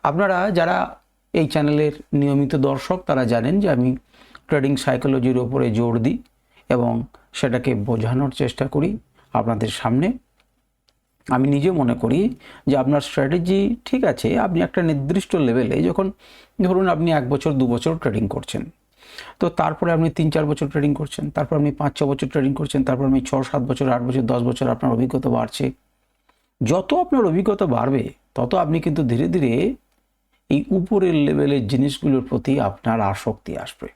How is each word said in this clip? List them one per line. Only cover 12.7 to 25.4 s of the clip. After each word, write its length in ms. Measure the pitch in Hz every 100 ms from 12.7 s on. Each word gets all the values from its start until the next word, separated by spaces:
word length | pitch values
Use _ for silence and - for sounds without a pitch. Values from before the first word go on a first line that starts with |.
| 139
আপনার 180 | 131 147 -
স্ট্র্যাটেজি 520 | - 135 175 175 196 202 240 -
ঠিক 140 | 262 220
আছে, 160 | - 220 226 208
আপনি 140 | 170 175
একটা 140 | - 170
নির্দিষ্ট 420 | 143 139 185 - 185 131
লেভেলে 300 | 120 117 - 170
যখন 160 | 190 190 - - - - - 180
ধরুন 200 | 185 190 160
আপনি 140 | 170 156
এক 60 | 127
বছর 180 | 139 156 139
দু 60 | 127
বছর 200 | 120 165 165
ট্রেডিং 240 | - 104 104 -
করছেন, 280 | - - 160 _ _ _ - - - -
তো 60 | 175 170
তারপরে 300 | 156 156 170 165
আপনি 120 | 165 -
তিন 100 | 156
চার 120 | 156 147
বছর 160 | 151 143
ট্রেডিং 180 | 151 147 143
করছেন, 260 | 147 - 147 -
তারপর 180 | 147 156
আপনি 120 | 147 139
পাঁচ 120 | 147 -
ছ 20 | 143
বছর 160 | 139 135
ট্রেডিং 180 | 151 135 139
করছেন, 220 | 147 139 135
তারপর 160 | 131 135
আপনি 120 | 135 127
ছ 20 | 135 131
সাত 120 | 143 120
বছর, 160 | 123 135 123
আট 60 | 120
বছর, 160 | 131 117
দশ 80 | 123 120
বছর 160 | 120 127 120
আপনার 140 | 135 117
অভিজ্ঞতা 340 | 131 131 127
বাড়ছে। 280 | 120